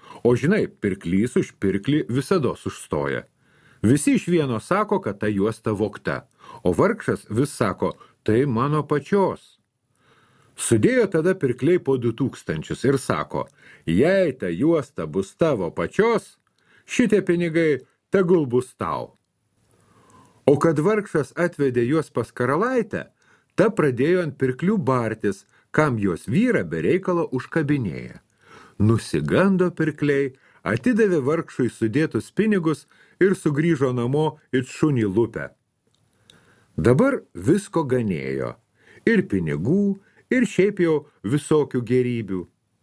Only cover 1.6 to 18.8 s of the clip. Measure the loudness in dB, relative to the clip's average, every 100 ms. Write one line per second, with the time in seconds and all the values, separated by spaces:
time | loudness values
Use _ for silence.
1.6 | -2 -2 0 -2 0 -4 0 0 0 -4
2.6 | -8 -10 -6 -4 -2 -4 -8 _ _ _
3.6 | _ _ 2 4 2 0 2 0 0 -4
4.6 | -2 -2 0 -2 -2 -4 -2 0 0 -2
5.6 | -4 -2 -4 -4 -6 -6 -10 _ -20 -4
6.6 | 0 2 2 0 -4 -4 -4 -4 -4 -2
7.6 | -4 -2 -4 -6 -18 _ 0 0 2 0
8.6 | 0 -2 -2 -4 0 0 0 -4 -16 _
9.6 | _ _ _ _ _ _ _ _ _ -10
10.6 | 0 2 4 2 2 0 0 0 -4 -2
11.6 | 0 0 0 -2 -2 -2 -6 -4 -8 -8
12.6 | -8 -2 0 0 -2 -4 -4 -8 -8 _
13.6 | -20 -10 -2 2 2 2 0 -2 -6 -2
14.6 | 0 0 -2 -10 -6 -4 -6 -2 0 0
15.6 | -4 -4 -2 2 2 0 -4 _ _ _
16.6 | _ _ -4 0 2 2 2 0 0 0
17.6 | 2 0 -6 _ _ 0 4 2 4 0
18.6 | -2 -6